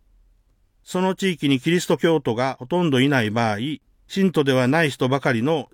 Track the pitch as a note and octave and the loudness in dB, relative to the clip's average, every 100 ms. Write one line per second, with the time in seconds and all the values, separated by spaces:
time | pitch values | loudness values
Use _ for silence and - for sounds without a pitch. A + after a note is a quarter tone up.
0 | _ _ _ _ _ _ _ _ - F#3 | _ _ _ _ _ _ _ _ -8 -2
1 | F#3+ F#3 F#3+ E3+ C#3+ C3+ D#3+ F3 - E3 | -2 -2 -2 -2 0 0 2 0 0 0
2 | F3+ D#3+ C#3 A2+ C3 B2+ B2 F3 F3 C3 | 2 0 0 -2 -2 -4 -4 -2 2 2
3 | C3+ C#3 G#2+ A2 A#2 G2+ C3 D3+ _ _ | 2 2 0 0 -2 -2 -6 -10 _ _
4 | - - F#3+ D#3+ C#3 C3 B2 D#3 D#3+ B2+ | -10 0 0 2 2 2 2 2 0 0
5 | B2+ C3+ D3 A#2 B2+ D#3+ A#2+ | -2 0 0 0 0 -2 -4